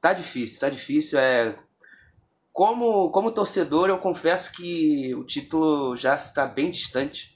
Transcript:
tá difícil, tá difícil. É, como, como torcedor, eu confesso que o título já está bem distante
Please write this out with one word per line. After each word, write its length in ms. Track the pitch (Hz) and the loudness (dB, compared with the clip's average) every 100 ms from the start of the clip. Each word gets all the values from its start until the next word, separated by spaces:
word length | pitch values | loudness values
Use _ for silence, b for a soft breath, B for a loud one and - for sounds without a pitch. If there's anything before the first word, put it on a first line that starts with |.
tá 120 | 165 | 2
difícil, 480 | 185 156 131 117 - | 0 -4 -6 -8 -2
tá 80 | 139 | -4
difícil. 480 | 139 - 147 151 143 | -4 -2 -2 2 2
É, 380 | 131 127 113 101 _ _ b b b b _ _ _ | 4 4 2 -2 _ _ b b b b _ _ _
como, 580 | - 202 240 233 208 175 | 2 2 2 2 2 2
como 220 | 185 220 | 2 0
torcedor, 560 | 226 196 190 156 147 185 | -2 -2 -2 0 2 2
eu 100 | 185 | 2
confesso 540 | 185 175 160 170 - | -2 0 0 0 -4
que 640 | - 175 170 156 147 131 | -12 -8 0 2 2 -2
o 100 | 123 | -6
título 720 | 127 143 139 160 160 147 135 123 | -6 -8 -4 0 2 2 0 -2
já 180 | 131 | 0
está 320 | 139 - - 131 | 0 -2 -4 -4
bem 240 | 131 160 | -2 -4
distante 640 | 180 - 127 139 - - | -4 -6 -4 -4 -8 -18